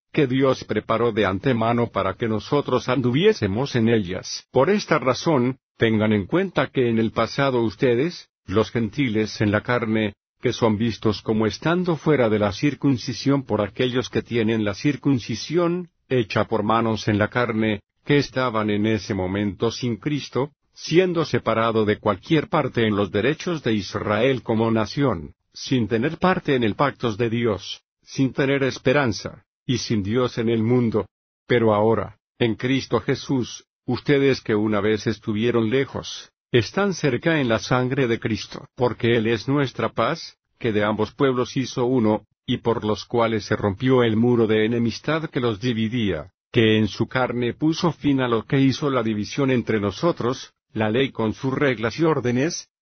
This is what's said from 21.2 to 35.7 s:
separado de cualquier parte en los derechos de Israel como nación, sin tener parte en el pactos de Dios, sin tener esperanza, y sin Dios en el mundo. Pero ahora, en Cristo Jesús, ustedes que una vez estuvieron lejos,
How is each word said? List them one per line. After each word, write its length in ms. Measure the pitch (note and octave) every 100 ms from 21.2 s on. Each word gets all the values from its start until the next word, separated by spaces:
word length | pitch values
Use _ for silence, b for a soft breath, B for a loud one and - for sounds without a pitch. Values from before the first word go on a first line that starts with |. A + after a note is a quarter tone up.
| D3+
separado 580 | A#2+ - A2 A2+ A2
de 160 | G#2 G#2
cualquier 480 | G#2+ G2 - D#3+ A#2
parte 400 | E3 C3 - A2
en 80 | G2+
los 160 | G2
derechos 520 | G2+ A#2 D#3+ F#3 D#3+
de 100 | B2+
Israel 680 | A2 F2+ G#2 G2 G#2 C3 B2+
como 300 | - A2 A2+
nación, 640 | A2+ G#2+ - C#3 E2+ C#2+ - _
sin 360 | - - C3 G#2+
tener 280 | A2+ C#3 E3
parte 380 | F#3 F#3 - C3
en 80 |
el 120 | A2+ F#2+
pactos 420 | C#3 - B2 G2+
de 120 | A#2
Dios, 540 | A#2 A#2 F#2+ - - _ _
sin 300 | - - C3
tener 320 | - C3+ C#3
esperanza, 800 | C3+ - - C#3 C3 G2 - - _ _ -
y 140 | A#2+
sin 240 | - A2+
Dios 340 | G2 A#2+ B2 -
en 100 | A2+
el 160 | A2+
mundo. 420 | A2 B2 A#2 G#2+ F#2+ _ _ _ -
Pero 280 | A#2+ A2
ahora, 440 | G#2 A2 A2 - - _ -
en 180 | A#2 G#2+
Cristo 460 | B2+ C3+ - A#2
Jesús, 640 | - C3 - C3+ A2+ - - _ -
ustedes 560 | B2 - C#3+ C#3 B2+
que 140 | - G#2+
una 240 | A2 G#2
vez 260 | G#2 G#2+ A#2
estuvieron 640 | G#2+ - G#2+ A#2+ A#2
lejos, 600 | A2